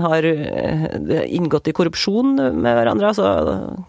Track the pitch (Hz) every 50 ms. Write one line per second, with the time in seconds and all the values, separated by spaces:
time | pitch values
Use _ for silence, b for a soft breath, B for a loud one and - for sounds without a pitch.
0 | 170 170 160 160 156 165 160 147 147 - - - - - 156 156 160 - - -
1 | - - - 156 71 60 - 170 175 151 147 147 - 170 156 - 180 170 156 -
2 | - - 196 226 254 277 269 269 269 254 - - - 240 233 240 233 233 208 214
3 | 202 208 214 202 190 - - - - - - 190 - - - - 180